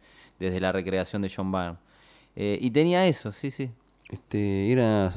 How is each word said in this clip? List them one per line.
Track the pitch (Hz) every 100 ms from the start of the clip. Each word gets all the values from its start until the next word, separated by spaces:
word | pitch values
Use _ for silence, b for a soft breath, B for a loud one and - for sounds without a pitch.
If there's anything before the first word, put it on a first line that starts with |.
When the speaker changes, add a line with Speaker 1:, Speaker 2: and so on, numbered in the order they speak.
| b b b -
Speaker 1:
desde | 92 92
la | 92
recreación | 95 92 92 92 104
de | 98
John | - 95
Byrne. | 95 87 85 b b b b b -
Eh, | 101 104
y | 123
tenía | 123 165 175 185
eso, | 139 107
sí, | - 139
sí. | - 131 113 _ _ -
Speaker 2:
Este, | - - 104 101 98 101
era | 127 113 107 95